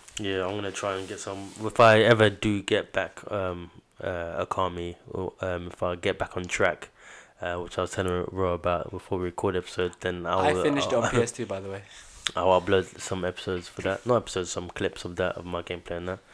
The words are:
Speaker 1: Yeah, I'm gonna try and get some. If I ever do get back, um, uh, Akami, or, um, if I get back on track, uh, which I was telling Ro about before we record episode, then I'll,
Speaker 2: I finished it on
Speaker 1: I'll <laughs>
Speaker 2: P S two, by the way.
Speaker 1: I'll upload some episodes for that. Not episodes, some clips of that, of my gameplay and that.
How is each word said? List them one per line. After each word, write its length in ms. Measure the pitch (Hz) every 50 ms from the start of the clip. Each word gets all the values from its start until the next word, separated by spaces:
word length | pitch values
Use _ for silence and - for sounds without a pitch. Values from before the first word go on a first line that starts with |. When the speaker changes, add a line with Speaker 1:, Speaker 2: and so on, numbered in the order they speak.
| - - - -
Speaker 1:
Yeah, 260 | 107 98 95 95 92 92
I'm 80 | 101
gonna 160 | 104 101 98
try 240 | 95 - - 101 98
and 120 | 95 95 92
get 120 | 107 90
some. 320 | - 104 98 98 98 95 - -
If 180 | 107 107 - -
I 200 | 120 113 110 107
ever 280 | 110 113 120 107 110 104
do 320 | 101 - - 110 104 98
get 320 | 90 - 107 101 - - -
back, 260 | 98 92 82 - - - -
um, 420 | 104 101 95 92 90 90 87 82 - - - _ _ -
uh, 440 | - 95 90 87 85 85 82 - 90
Akami, 500 | - - - 95 90 87 87 87 87 87 - - -
or, 220 | - 90 92 - - -
um, 260 | - 92 90 87 87 87
if 160 | - - 92
I 120 | 90 90
get 220 | 87 - 101 92 90
back 200 | 92 - - 95
on 80 | 90
track, 440 | 87 - - 104 90 78 - - - _ _ - - - - - - _ -
uh, 160 | - 90 87 87
which 200 | 87 85 - -
I 40 |
was 100 | 92 87
telling 340 | - - 95 90 90 90 - -
Ro 220 | - 95 95 90 87
about 360 | 87 - 90 87 85 - -
before 260 | - 90 - - 101 90
we 80 | 90
record 320 | 90 87 - - 101 90 90
episode, 360 | 87 - - - 92 90 - -
then 260 | - 92 90 90 85
I'll, 140 | 85 90 95
Speaker 2:
I 140 | 95 - - 92 170
finished 240 | 151 143 143 135 - 131
it 0 |
on 100 | 120 107
Speaker 1:
I'll 80 | -
<laughs> 60 | - 120
Speaker 2:
P 0 |
S 100 | 117 113 -
two, 120 | - 117
by 140 | 101 101 95
the 100 | 95 98
way. 120 | 98 101 101 - - - - - - - - - - 90
Speaker 1:
I'll 240 | 87 92 92 90
upload 360 | 87 95 98 95 90 - - -
some 240 | - - 101 95 90
episodes 420 | 90 90 - - - 92 90 87 -
for 140 | - -
that. 240 | 92 95 98 - -
Not 100 | 117 123 113
episodes, 320 | - - - 95 90 85
some 180 | - 98 87 87
clips 340 | - - 101 92 - - -
of 140 | 87 87 87
that, 180 | 92 90 -
of 100 | 87 87
my 160 | 90 90 87
gameplay 360 | 85 - 90 87 - - 87 85
and 100 | 87 90
that. 120 | 92 - - -